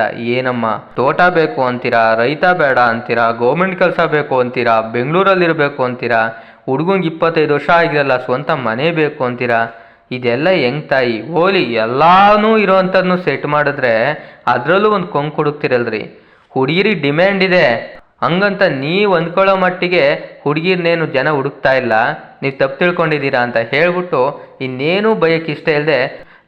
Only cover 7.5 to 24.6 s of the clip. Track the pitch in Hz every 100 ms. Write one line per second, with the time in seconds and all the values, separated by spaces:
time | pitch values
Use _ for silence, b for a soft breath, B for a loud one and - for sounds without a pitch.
7.5 | 147 165 170 165 147 139 127 - 127 151
8.5 | 151 117 113 156 160 151 151 123 120 120
9.5 | 117 117 B B B _ 127 120 120 170
10.5 | 185 123 143 147 135 123 110 127 165 185
11.5 | 196 123 113 110 127 165 185 202 208 214
12.5 | 220 196 190 185 190 180 180 170 135 147
13.5 | 147 143 143 127 110 131 151 B B -
14.5 | 131 135 190 214 208 170 143 151 151 151
15.5 | 147 139 123 117 110 - b b b b
16.5 | 135 135 170 208 190 143 147 190 196 185
17.5 | 180 143 113 - - - _ 127 175 202
18.5 | 185 185 135 139 185 208 170 165 180 190
19.5 | 190 180 180 175 180 139 160 - - 143
20.5 | 151 165 180 170 170 156 131 143 147 135
21.5 | - 139 131 120 110 127 156 - - 139
22.5 | 135 135 - 180 175 160 151 139 131 123
23.5 | 113 117 139 175 180 180 143 135 143 -
24.5 | -